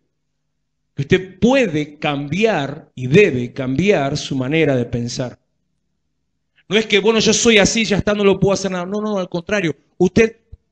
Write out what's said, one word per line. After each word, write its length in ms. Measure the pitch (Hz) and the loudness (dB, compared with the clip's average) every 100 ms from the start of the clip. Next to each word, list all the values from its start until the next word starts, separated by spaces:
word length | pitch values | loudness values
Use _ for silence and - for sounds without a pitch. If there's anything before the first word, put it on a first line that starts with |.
| _ _ _ _ _ _ _ _ _ - | _ _ _ _ _ _ _ _ _ -10
Que 60 | |
usted 380 | 139 185 185 - | -2 -2 -2 0
puede 580 | 233 269 220 151 151 - | 2 2 0 -2 -6 -6
cambiar 920 | 151 143 143 175 220 175 139 147 - - | -4 -4 -4 -2 0 0 -4 -8 -16 -10
y 120 | 127 | 2
debe 440 | 170 196 127 123 | 4 4 2 -6
cambiar 640 | - 131 135 196 180 139 147 | -6 -4 0 0 0 -2 -4
su 220 | - 139 | -6 -6
manera 380 | 127 160 147 131 | -2 0 2 0
de 100 | 120 | -2
pensar. 540 | 120 120 131 123 - _ _ _ _ _ _ _ _ _ _ _ _ - | -6 -6 -6 -8 -10 _ _ _ _ _ _ _ _ _ _ _ _ -4
No 80 | 202 | -2
es 80 | 214 | 2
que, 140 | 202 | 2
bueno, 200 | 202 226 | 2 2
yo 140 | 220 | 2
soy 240 | 208 233 214 | 2 4 4
así, 260 | 185 233 | 4 0
ya 140 | 220 190 | 0 0
está, 160 | - | 0
no 100 | 208 | 2
lo 160 | 202 190 | 2 2
puedo 140 | 190 | 0
hacer 180 | 190 190 | 0 -4
nada. 140 | 180 180 | -6 -6
No, 160 | 208 | -6
no, 180 | 214 202 | -4 -4
al 100 | 180 | -6
contrario. 460 | 175 - 208 170 - _ _ | -8 -4 -4 -4 -6 _ _
Usted 400 | 180 - 226 - _ - _ | 2 4 2 0 _ -20 _